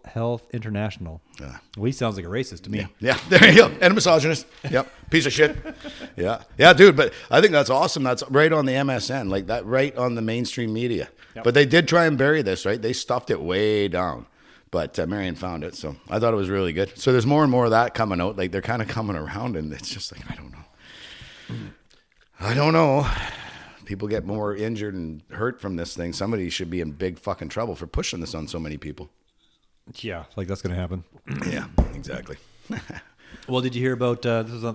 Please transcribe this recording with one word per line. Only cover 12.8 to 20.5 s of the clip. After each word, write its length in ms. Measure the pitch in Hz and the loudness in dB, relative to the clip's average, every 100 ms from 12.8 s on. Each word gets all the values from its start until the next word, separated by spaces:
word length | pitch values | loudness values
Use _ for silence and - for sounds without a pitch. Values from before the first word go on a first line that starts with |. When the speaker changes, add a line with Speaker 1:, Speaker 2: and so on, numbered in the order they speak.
Speaker 2:
They 100 | 110 | -4
stuffed 360 | - - 123 - | -6 -4 -6 -2
it 100 | 98 | -4
way 460 | 82 92 107 107 101 | -2 0 0 0 0
down. 380 | 87 90 62 58 _ _ _ _ | -2 -4 -6 -12 _ _ _ _
But, 300 | 87 76 - | -4 -4 -4
uh, 60 | 82 | -4
Marion 280 | 104 92 82 | -4 -4 -6
found 280 | 92 82 80 | -8 -8 -10
it, 100 | - | -10
so 200 | 78 69 - | -12 -12 -6
I 100 | 104 | -2
thought 140 | 117 | 0
it 40 | 110 | 0
was 120 | 95 | 0
really 220 | 98 92 | -2 -2
good. 240 | 80 101 - | -2 -4 -2
So 140 | - | 2
there's 140 | 127 113 | 2 4
more 180 | 147 | 4
and 80 | 147 | 4
more 140 | 123 120 | 4 4
of 60 | |
that 220 | 110 120 | 4 2
coming 260 | - 110 90 | 0 -2 0
out. 160 | 90 98 | -2 -2
Like, 140 | 92 | -4
they're 80 | 98 | -4
kinda 240 | 95 120 107 | -4 -6 -4
coming 300 | 113 107 87 | -6 -6 -6
around, 380 | 76 104 123 90 | -8 -8 -6 -6
and 140 | 78 | -8
it's 160 | 76 - | -10 -12
just 220 | 101 - - | -12 -12 -14
like, 140 | - | -14
I 40 | 76 | -14
don't 160 | 67 | -16